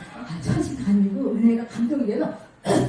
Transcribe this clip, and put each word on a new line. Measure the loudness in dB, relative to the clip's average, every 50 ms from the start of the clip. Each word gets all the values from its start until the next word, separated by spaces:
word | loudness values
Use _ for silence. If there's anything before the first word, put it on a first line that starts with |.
| -12 -16 -16
아, | -14 -12 -12 -10 -4
천신 | -2 0 0 0 0 -2 -4 -4 0
아니고 | 2 4 4 4 2 0 -2 -2 -2
은혜가 | 2 4 4 4 4 2 -2 -6
감동이 | -4 -2 -2 0 0 0 0
되면 | 0 -2 -2 -2 -4 -6 -10 -16 -20 -20 _ -2
<coughs> | 0 2 2 0